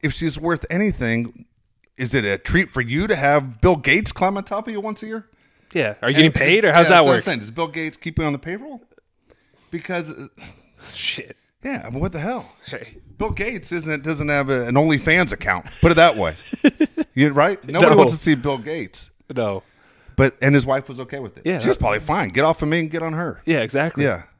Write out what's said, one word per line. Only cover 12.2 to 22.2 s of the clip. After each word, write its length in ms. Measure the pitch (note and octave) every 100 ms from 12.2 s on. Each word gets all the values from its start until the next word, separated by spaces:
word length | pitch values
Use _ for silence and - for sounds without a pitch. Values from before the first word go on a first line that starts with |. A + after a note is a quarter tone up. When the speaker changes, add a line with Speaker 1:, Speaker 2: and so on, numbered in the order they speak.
| D3 B3 - - -
Speaker 2:
Hey. 320 | C3+ - - _ -
Speaker 1:
Bill 120 | G#3+
Gates 420 | G3 G3+ A3+ -
isn't, 320 | E3+ D#3 D3+
doesn't 260 | C#3 D#3 D3
have 200 | D3 C3+
a, 160 | C3+ A#2+
an 80 | B2+
OnlyFans 560 | D#3+ D3 - E3 E3
account. 360 | G2+ - F2+ - -
Put 120 | E3
it 40 | E3
that 220 | E3+ A2
way. 180 | F2 - - -
Speaker 2:
<laughs> 120 | C#4+ - D#4 - D4+
Speaker 1:
You, 140 | - D3
right? 280 | C#3 D#3+ G3 -
Nobody 240 | D#3 E3+
Speaker 2:
No. 60 | D3
Speaker 1:
wants 160 | C#3
to 40 | D3+
see 180 | - C#3+
Bill 220 | C3+ C3+
Gates. 540 | A#2 D#3+ G2+ - - _ _ B2+
Speaker 2:
No. 280 | A2 G2 _ _ _ _ _ -
Speaker 1:
But, 220 | - -
and 140 | C3+ C#3
his 100 | B2+
wife 220 | C3+ C3+
was 100 | B2+
okay 180 | B2+ C#3
with 160 | A#2+ -
it. 60 | -
Speaker 2:
Yeah. 140 | F3+
Speaker 1:
She 80 | A#2+
was 80 | G4
probably 240 | - G#2+
fine. 300 | D3+ F3+